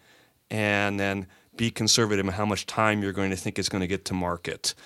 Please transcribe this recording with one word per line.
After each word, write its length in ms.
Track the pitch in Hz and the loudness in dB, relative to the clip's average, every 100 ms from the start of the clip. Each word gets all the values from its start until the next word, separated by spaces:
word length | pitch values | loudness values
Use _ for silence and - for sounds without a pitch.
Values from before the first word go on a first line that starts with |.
| _ - _ _ _ | _ -20 _ _ _
and 460 | 107 104 101 101 101 | 0 2 2 2 0
then 280 | 98 98 95 - _ - | 0 -2 -6 -14 _ -4
be 140 | 117 | -2
conservative 560 | - 110 - 110 101 95 | 0 2 4 4 2 0
in 60 | |
how 140 | 90 104 | 0 0
much 180 | 98 - | -2 -2
time 360 | - 110 104 | 2 2 4
you're 100 | 98 | 0
going 180 | 95 98 | 0 -2
to 60 | 95 | -2
think 220 | 110 101 | -4 -4
it's 100 | 92 | -2
gonna 180 | 101 90 | -2 0
get 180 | 95 - | -2 -2
to 80 | |
market. 600 | 92 87 85 - - - - | -2 -2 -4 -6 -4 -6 -6